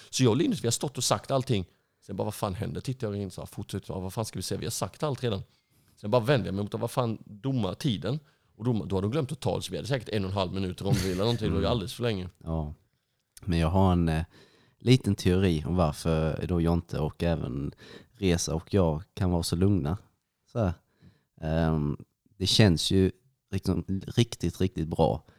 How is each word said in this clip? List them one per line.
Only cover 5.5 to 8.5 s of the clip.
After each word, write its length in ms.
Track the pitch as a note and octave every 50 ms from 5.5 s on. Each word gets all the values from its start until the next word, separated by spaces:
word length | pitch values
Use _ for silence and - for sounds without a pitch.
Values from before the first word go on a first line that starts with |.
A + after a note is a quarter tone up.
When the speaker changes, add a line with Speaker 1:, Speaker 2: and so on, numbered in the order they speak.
| _ _ _ _ _ _ _ _ _ _
Speaker 1:
Sen 100 | - G#2
bara 100 | A#2 B2
vänder 260 | G#2+ B2+ D3 A#2 F#2
jag 60 | F#2 F#2+
mig 80 | G2 G#2
mot, 100 | G2+ -
"Vad 180 | G#2+ A2+ A#2
fan, 260 | - C3+ A#2+ A2+ A2 - -
domar 480 | - G#2+ G#2 - C3+ C3+ B2 G2+ F2+ G2+
tiden?" 460 | - - C#3 G#2 F2 - G#2 C#3 D#3 - _ _ _ _ _